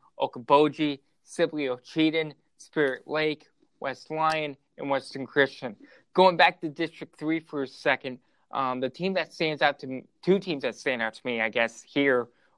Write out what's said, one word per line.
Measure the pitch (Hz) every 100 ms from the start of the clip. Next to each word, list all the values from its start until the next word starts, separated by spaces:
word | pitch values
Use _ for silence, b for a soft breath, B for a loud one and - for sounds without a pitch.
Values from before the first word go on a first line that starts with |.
| _ -
Okoboji, | - 127 117 143 151 151 151 139 _ _
Sibley | - - 165 151
Ocheyedan, | 135 123 - 160 160 160 156 - _ _
Spirit | - 160 139 127 -
Lake, | 151 156 147 _ _ _ -
West | 135 127 -
Lyon, | 156 156 156 147 135 _ -
and | 143
Western | 135 - 135 127
Christian. | 147 135 - 123 - b b b
Going | - 185 170
back | 175 -
to | 160
District | 143 160 - 147 -
three | 156 160
for | 160 147
a | 127
second, | - 147 127 135 123 _ _ _
um, | 127 131 127
the | 127
team | - 185
that | 185 156
stands | - 160 147
out | 151 139
to | 135
me, | 131 - _
two | 175 190
teams | 190 143
that | 131 107
stand | 143 123
out | 113
to | -
me, | 127 117
I | 110
guess, | 117 117 -
here, | - 143 139 127 117 _ _